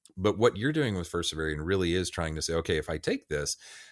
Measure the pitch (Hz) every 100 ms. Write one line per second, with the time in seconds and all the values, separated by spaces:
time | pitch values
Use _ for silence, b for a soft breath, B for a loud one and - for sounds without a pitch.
0 | _ - 101 95 113 95 127 156 131 95
1 | 85 87 82 76 78 76 80 98 87 90
2 | 87 - 80 78 - 82 - 80 80 78
3 | - 269 - 73 71 - B B B